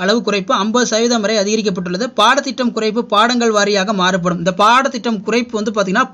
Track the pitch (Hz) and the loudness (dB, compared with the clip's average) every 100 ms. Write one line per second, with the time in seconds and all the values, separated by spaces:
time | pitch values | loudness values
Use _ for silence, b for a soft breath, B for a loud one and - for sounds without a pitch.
0 | 185 233 214 202 190 247 208 226 247 220 | -2 -2 0 -2 -2 -2 0 0 0 0
1 | 233 240 202 220 196 220 208 190 180 180 | 0 0 0 0 0 0 0 -2 -4 -4
2 | 247 - 214 269 277 - 247 202 220 214 | -4 0 2 2 0 -2 -2 -2 -2 -2
3 | 240 208 233 247 233 208 202 202 190 208 | 0 2 2 2 2 2 2 0 0 0
4 | 180 185 175 175 170 180 208 240 262 240 | 0 0 0 -2 -2 2 4 4 2 -2
5 | 240 220 202 226 247 214 214 214 190 202 | -4 -4 -2 -2 -2 -4 -4 -2 0 0
6 | 254 | 0